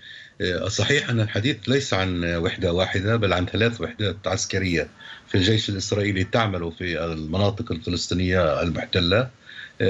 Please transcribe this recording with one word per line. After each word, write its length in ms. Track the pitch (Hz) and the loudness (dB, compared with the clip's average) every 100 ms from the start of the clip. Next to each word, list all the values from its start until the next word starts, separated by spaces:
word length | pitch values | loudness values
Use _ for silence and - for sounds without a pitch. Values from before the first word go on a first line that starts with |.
| - - - - 92 87 95 | -20 -20 -18 -4 -2 -2 -2
صحيح 420 | 110 107 143 - | 0 2 2 2
أن 100 | 117 | 0
الحديث 380 | 107 101 131 - - | 0 0 0 -2 0
ليس 260 | 139 135 | 0 2
عن 420 | 95 95 87 85 85 | 0 0 0 0 0
وحدة 380 | 87 - 90 | -2 0 0
واحدة 420 | 87 90 98 101 117 | 2 0 0 0 2
بل 180 | 98 | 2
عن 120 | 87 90 | 2 0
ثلاث 360 | 98 113 117 | 2 0 0
وحدات 340 | 80 - 101 92 90 | -6 -2 -4 -2 -2
عسكرية 640 | 92 - 95 92 80 73 - - - - | -2 -2 -2 0 0 -2 -8 -18 -18 -2
في 80 | 101 | 2
الجيش 340 | 92 110 - | 4 2 0
الإسرائيلي 540 | 98 - 104 101 95 | -4 -2 0 0 0
تعمل 480 | 90 123 107 92 85 | 0 2 0 -2 -6
في 320 | - 90 78 | -6 -4 -2
المناطق 680 | 82 80 78 90 101 101 - | -2 -4 -2 2 2 0 -6
الفلسطينية 920 | 80 87 87 - 90 90 92 80 73 | -4 -4 -4 -2 0 2 2 2 2
المحتلة. 680 | 85 71 - 92 87 104 127 - - - - - | 0 -2 -2 0 4 2 2 -8 -20 -18 -14 0